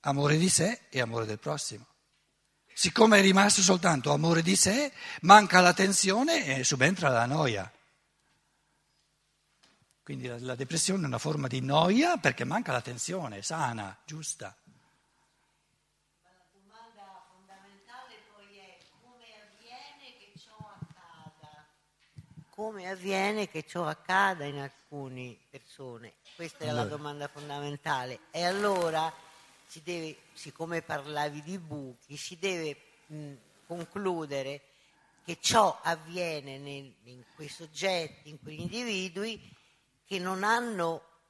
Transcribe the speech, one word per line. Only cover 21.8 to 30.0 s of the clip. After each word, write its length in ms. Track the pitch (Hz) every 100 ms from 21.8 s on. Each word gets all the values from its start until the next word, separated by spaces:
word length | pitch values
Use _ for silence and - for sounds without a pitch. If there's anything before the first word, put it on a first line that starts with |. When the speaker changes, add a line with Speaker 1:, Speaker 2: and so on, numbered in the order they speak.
| _ _ _ - - - -
Speaker 2:
Come 400 | - 214 208 185
avviene 600 | 190 180 190 196 214 196
che 160 | 160 -
ciò 220 | 175 165
accada 560 | 151 - 185 196 180
in 140 | 143 143
alcune 800 | 139 _ _ 147 135 127 127 113 _
persone? 680 | 139 - - 135 117 113 _ - -
Questa 300 | 165 - 151
è 60 |
la 100 | 151
Speaker 1:
Allora. 140 | 196 151
Speaker 2:
domanda 300 | 147 147 143
fondamentale. 920 | 147 147 143 143 143 160 139 127 123 -
E 120 | 160
allora 680 | 175 196 208 190 170 160 160 - - - - - _
si 160 | 165
deve, 340 | 156 175